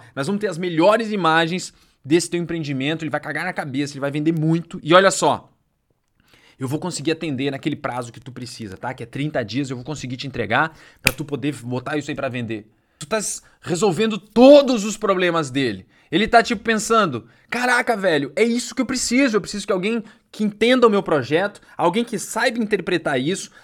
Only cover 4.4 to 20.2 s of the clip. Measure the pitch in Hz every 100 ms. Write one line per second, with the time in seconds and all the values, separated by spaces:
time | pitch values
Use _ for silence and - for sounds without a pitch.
4.4 | 156 165 165 185 - 175 196 185 160 113
5.4 | - _ _ _ _ _ _ _ _ _
6.4 | _ - 131 147 180 160 156 160 170 131
7.4 | 139 139 160 139 - 123 120 - - 123
8.4 | 123 - 107 92 117 131 117 135 147 151
9.4 | 110 117 139 127 123 147 127 123 139 127
10.4 | 104 120 156 - - _ - - 143 139
11.4 | 139 139 117 123 123 151 143 135 135 123
12.4 | 113 110 104 _ _ - - 220 - -
13.4 | - _ - 165 208 160 220 214 - -
14.4 | 262 294 269 247 208 190 208 185 180 170
15.4 | 143 127 131 95 - _ - 165 214 233
16.4 | 220 233 226 220 214 226 196 123 - _
17.4 | - 240 247 247 247 220 190 151 139 -
18.4 | 233 233 - - 254 254 - 247 277 214
19.4 | 165 208 196 190 190 226 208 -